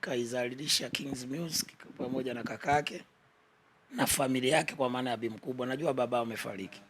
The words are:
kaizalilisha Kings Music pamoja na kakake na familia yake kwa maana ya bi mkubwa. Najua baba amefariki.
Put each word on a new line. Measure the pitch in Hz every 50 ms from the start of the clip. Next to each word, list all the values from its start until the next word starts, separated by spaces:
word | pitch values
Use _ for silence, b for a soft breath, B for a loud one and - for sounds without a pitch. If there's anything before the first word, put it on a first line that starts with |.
kaizalilisha | - 185 139 120 120 117 120 127 123 123 127 131 151 143 - - 143 120
Kings | - - - 139 135 123 127
Music | 123 135 160 170 165 156 - - - - _ - - - -
pamoja | 131 123 131 135 131 127 120
na | 120 113
kakake | 113 113 110 - 135 143 147 147 - 214 180 - _ _ _ _ _ _ _ _ _ _ _ _ _ _ _ _ _
na | - 240 139
familia | - - - 139 131 131 127 123 127 -
yake | 131 165 - -
kwa | - 135 127
maana | 123 127 127 127
ya | 120
bi | 113 117 117
mkubwa. | 110 104 - - 127 127 127
Najua | 123 131 139 156 160 135
baba | 131 123 117 123 120
amefariki. | 117 113 113 104 - 117 107 95 95 - - - - -